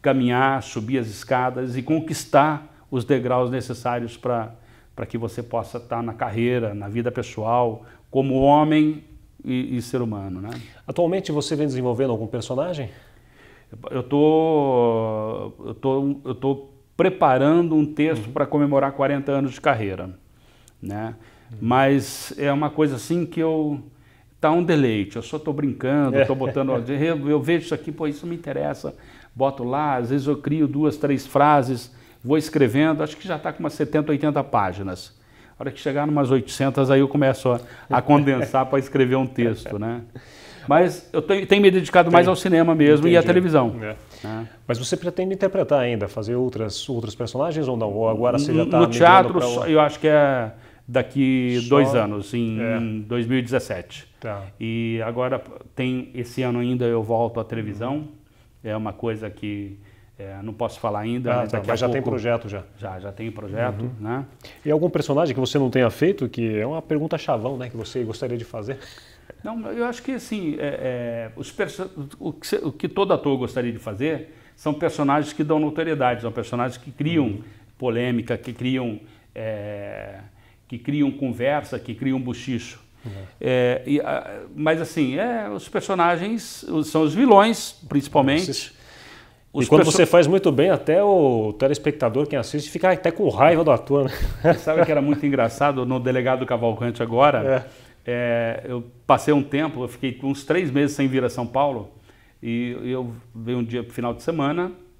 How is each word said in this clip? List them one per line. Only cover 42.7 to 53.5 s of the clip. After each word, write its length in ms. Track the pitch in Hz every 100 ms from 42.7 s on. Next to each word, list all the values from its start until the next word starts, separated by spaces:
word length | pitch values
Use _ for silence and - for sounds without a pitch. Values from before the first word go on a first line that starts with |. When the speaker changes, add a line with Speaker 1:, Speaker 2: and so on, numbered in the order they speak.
| 160
Speaker 1:
mesmo 320 | 147 147 165
e 40 | 175
à 40 |
Speaker 2:
Entendi. 80 | 170
Speaker 1:
televisão, 480 | 180 180 151 120 113
Speaker 2:
É. 140 | 107 107 - -
Speaker 1:
né? 240 | 107 110 113 - -
Speaker 2:
Mas 100 | 120
você 180 | 127 180
pretende 380 | 175 180 185
interpretar 460 | 190 190 190 156 143
ainda, 280 | 123 117 98
fazer 280 | - 107 123
outras, 520 | 127 107 110 - -
outros 280 | 120 110 -
personagens 520 | 117 127 160 160 135
ou 80 | 120
não? 160 | 110
Ou 160 | 101 113
agora 300 | 110 120 131
você 160 | 147
já 100 | 160 165
Speaker 1:
No, 40 |
Speaker 2:
tá 100 | 170
Speaker 1:
no 80 | 175
Speaker 2:
migrando 100 | 117
Speaker 1:
teatro, 360 | 170 185 185
Speaker 2:
pra 80 | 180
Speaker 1:
só, 200 | 123 120
Speaker 2:
um 20 | 165
Speaker 1:
eu 160 | 156
acho 180 | 147 147
que 80 | 156
é 440 | 151 143 131 110 - - - -
daqui 720 | 123 123 139 131 131 123 123
Speaker 2:
Só 60 | 120
Speaker 1:
dois 260 | 143 139 123
anos, 380 | 104 104 98
em 260 | 120 113 110
Speaker 2:
É. 180 | 117 110 113 107 104
Speaker 1:
dois 200 | 120 113
mil 140 | 131
e 20 |
dezessete. 680 | 113